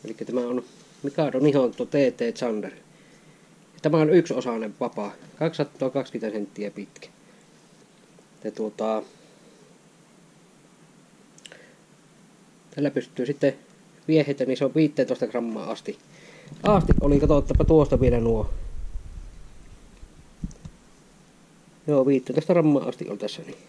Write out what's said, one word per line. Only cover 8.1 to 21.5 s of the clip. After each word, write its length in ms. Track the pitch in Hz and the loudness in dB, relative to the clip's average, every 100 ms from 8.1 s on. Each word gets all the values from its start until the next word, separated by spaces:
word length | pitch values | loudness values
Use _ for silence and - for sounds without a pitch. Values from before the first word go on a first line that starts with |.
| - _ _ | -20 _ _
Ja 80 | 110 | -12
tuota, 520 | - 107 - 110 110 - - - _ - _ - - _ _ _ _ _ _ _ _ _ _ - _ _ _ _ - - - - _ _ _ _ _ _ _ _ _ _ - | -8 -10 -6 -4 -4 -8 -20 -20 _ -20 _ -20 -20 _ _ _ _ _ _ _ _ _ _ -20 _ _ _ _ -20 -20 -20 -20 _ _ _ _ _ _ _ _ _ _ -4
tällä 160 | 143 | -2
pystyy 340 | 135 - - 127 | -2 -8 -8 -6
sitten 320 | 147 139 135 - - - - - | 0 0 -2 -20 -20 -20 -14 0
vieheitä, 380 | 156 147 139 131 | 2 2 -2 -2
niin 120 | 127 | 0
se 80 | 135 | 0
on 100 | 156 | 2
viiteentoista 520 | 151 147 127 127 117 | 0 2 -2 -2 -2
grammaan 420 | 120 117 110 - | -4 -6 -8 -8
asti. 300 | 113 - - _ - - - - - | -10 -10 -14 _ -20 -20 -20 -20 -2
Asti 300 | 147 202 - - | 4 4 6 4
oli, 180 | 143 143 | 6 4
kato, 180 | 147 147 | 6 4
ottapa 280 | - 131 147 | 4 2 6
tuosta 340 | 160 143 127 | 6 6 4
vielä 200 | 123 120 | 4 4
nuo. 340 | 113 110 101 - - - - - - - - - - - - - - - - - - - - - - - _ - _ _ _ _ _ | 2 0 -2 -4 -6 -8 -8 -8 -10 -16 -16 -18 -20 -20 -20 -20 -20 -20 -20 -20 -20 -14 -14 -14 -20 -20 _ -20 _ _ _ _ _